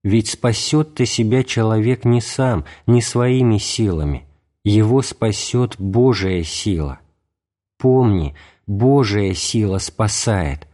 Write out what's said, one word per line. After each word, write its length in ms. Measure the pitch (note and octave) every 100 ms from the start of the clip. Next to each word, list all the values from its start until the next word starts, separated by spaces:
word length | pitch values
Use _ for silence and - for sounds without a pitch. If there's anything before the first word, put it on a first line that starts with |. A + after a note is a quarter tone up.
| G2+
Ведь 240 | A2+ G#2
спасёт-то 760 | - B2 G#2+ - D3+ D3+ - B2
себя 380 | - A2 B2+
человек 640 | B2 - A2 A2 A2 B2 A#2+
не 160 | A#2+
сам, 420 | - - C3 G2+ - - -
не 160 | A#2+
своими 560 | A2+ A#2+ B2 B2+ A#2+ G#2+
силами. 680 | - - A2 E2 D2 C2+ - _ _ _
Его 380 | G#2 G2+ G#2+ C3
спасёт 760 | C3 - A2+ G2+ - B2 A#2+ -
Божия 680 | G2 G#2+ C3 G#2 F#2+ F2+
сила. 560 | D#2+ - A2 F2 D2 C2 _ _ _ _ _ _ _ _
Помни, 560 | C3 C3 A#2 F#2+ D2 C#2+ - _ -
Божия 680 | G2+ B2+ C#3 A2+ G2+ G2
сила 440 | F2+ - A#2 G2+ F#2+
спасает. 920 | - - G#2+ - - G2+ D#2 C2+ -